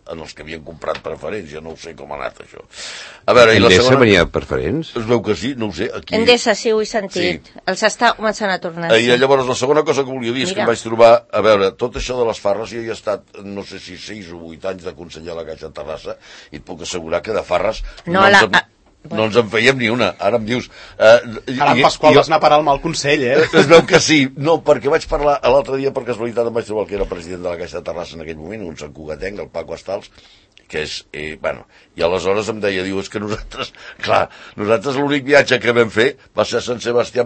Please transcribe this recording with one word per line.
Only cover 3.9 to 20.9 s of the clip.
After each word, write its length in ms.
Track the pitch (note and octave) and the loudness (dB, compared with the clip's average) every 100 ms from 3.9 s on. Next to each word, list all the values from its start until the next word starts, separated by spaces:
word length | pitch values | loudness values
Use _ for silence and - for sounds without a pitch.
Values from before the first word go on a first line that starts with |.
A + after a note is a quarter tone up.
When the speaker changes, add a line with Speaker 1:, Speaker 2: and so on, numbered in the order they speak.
| C3+ | 6
Speaker 2:
venia 180 | A#2 F#2+ D#2+ | 6 6 4
preferents? 600 | D2+ - C2 C#2+ C#3+ D#3+ | 0 -4 -4 -2 -4 -6
Speaker 1:
Es 100 | B2 | -6
veu 160 | A2 A#2+ | -2 -2
que 140 | G2+ | 0
sí, 220 | G2+ B2+ B2+ | -4 -4 -6
no 80 | A2 | -6
ho 60 | |
sé, 160 | - G2 | -6 -8
aquí 220 | - - | -8 -4
Speaker 3:
Endesa, 400 | A3 A3+ A#3+ A#3+ | -2 2 2 2
sí, 160 | G#3 A#3+ | -2 0
ho 80 | A3 | -2
he 60 | G#3+ | -2
sentit. 640 | A3+ G3 F3+ F3 E3 - | -6 -6 -4 -4 -4 -12
Speaker 1:
Sí. 80 | - - | -12 -8
Speaker 3:
Els 160 | F#3+ | -2
està 300 | G#3+ - A#3+ | -2 0 0
començant 380 | - G#3+ G#3 G#3 | 0 -4 -2 -4
a 60 | F3+ | -4
tornar, 300 | F3+ E3 E3+ | -6 -6 2
Speaker 1:
Eh, 60 | A2+ | 2
i 80 | A#2+ | 4
Speaker 3:
sí. 80 | B2 | 2
Speaker 1:
llavors, 300 | C3 C#3 B2+ | 4 2 2
la 60 | A#2+ | -2
segona 240 | C3 D3+ | 0 0
cosa 220 | D3+ C3+ | 2 0
que 80 | C3 | -2
volia 180 | C3 A#2 | -4 -4
dir 120 | B2+ | -4
és 60 | B2 | -4
que 60 | G#2 | -2
Speaker 3:
Mira. 20 | |
Speaker 1:
em 60 | G#2 A2+ | -2 -2
vaig 40 | A2+ | -2
trobar, 400 | A2+ A2+ A#2 - | 6 8 6 2
a 80 | G#2+ | 0
veure, 320 | G#2 G#2 F#2+ | 4 4 2
tot 240 | F#2 A#2+ C3 | -2 -6 -6
això 200 | - B2+ | -6 -2
de 20 | |
les 140 | A#2 G#2 | -2 -2
farres, 320 | G2+ G2 G#2+ | -2 -2 -4
jo 100 | A#2 A2+ | -10 -10
ja 40 | |
he 20 | G#2 | -8
estat, 240 | - G2 _ - | -6 -6 _ -18
no 220 | G2+ G2+ | -14 -12
sé 160 | F#2 F#2+ | -12 -14
si 180 | E2+ F2 | -16 -16
sis 320 | - G#2+ F2 | -16 -16 -14
o 80 | E2+ | -16
vuit 260 | E2 D#2+ | -16 -10
anys 200 | F#2 F#2 | -8 -8
de 100 | F2 | -12
conseller 380 | E2 E2+ D#2 E2 | -14 -16 -16 -12
a 80 | E2 | -12
la 20 | |
Caixa 220 | D#2+ D#2 D#2 | -12 -14 -14
de 60 | |
Terrassa, 420 | D2 D2 D2+ F#2+ - - - - | -14 -12 -12 -12 -14 -16 -20 -18
i 40 | D2 | -18
et 60 | |
puc 180 | - - | -16 -14
assegurar 380 | F2 F2+ D#2+ E2+ | -10 -10 -4 -6
que 120 | G#2+ | -4
de 100 | G2+ | -6
farres 400 | E2 F2 G2 A2 - - - | -2 -2 -2 -4 -10 -14 -4
Speaker 3:
No, 140 | F3+ | 2
Speaker 1:
no 80 | G3 | 6
Speaker 3:
la, 0 | |
Speaker 1:
ens 120 | G3 | 6
en, 100 | F#3 | 4
Speaker 3:
ah, 140 | F3+ - _ _ _ D3+ | 0 -2 _ _ _ -10
Speaker 1:
no 140 | - A2 | -2 0
ens 100 | G#2 | 2
en 120 | A2 | 2
fèiem 280 | A2 A#2 C3+ | 2 2 2
ni 100 | A2+ | 0
una. 280 | A#2+ G2+ - | 0 -2 0
Ara 160 | F#2+ A#2 | -2 -2
em 80 | |
dius, 240 | G#2+ B2 - - - | -2 -6 -6 -18 -16